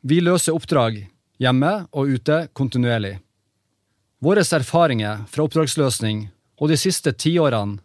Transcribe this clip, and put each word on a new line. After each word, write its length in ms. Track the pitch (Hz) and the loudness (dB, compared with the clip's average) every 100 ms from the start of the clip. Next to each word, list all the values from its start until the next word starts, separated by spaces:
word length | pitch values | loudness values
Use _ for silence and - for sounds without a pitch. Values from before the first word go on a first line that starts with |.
Vi 200 | 131 165 | 2 2
løser 320 | 175 180 - 160 | 4 2 0 -2
oppdrag 480 | - 151 117 107 98 _ _ _ | 0 0 0 -2 -14 _ _ _
hjemme 300 | 127 127 147 208 175 | 0 2 2 -2 -6
og 180 | 147 139 131 | -4 -2 -2
ute 220 | - 156 165 - | 0 -2 -2 -6
kontinuerlig. 600 | 127 123 123 117 101 95 _ _ _ _ _ _ _ _ _ _ | -4 -2 0 -2 -4 -10 _ _ _ _ _ _ _ _ _ _
Våres 300 | 139 208 180 156 | 2 2 2 0
erfaringer 720 | 123 165 170 117 104 104 104 | 2 2 4 2 -2 -6 -8
fra 160 | - 156 | -4 -2
oppdragsløsning 760 | 160 156 - 139 120 110 107 107 _ _ _ | 0 -2 0 0 0 -2 -4 -8 _ _ _
og 100 | 151 | 0
de 60 | 156 | 0
siste 340 | 190 180 147 | 0 -2 -4
ti 220 | 120 156 170 | -2 -2 2
årene 400 | 151 117 101 98 | 2 0 -4 -8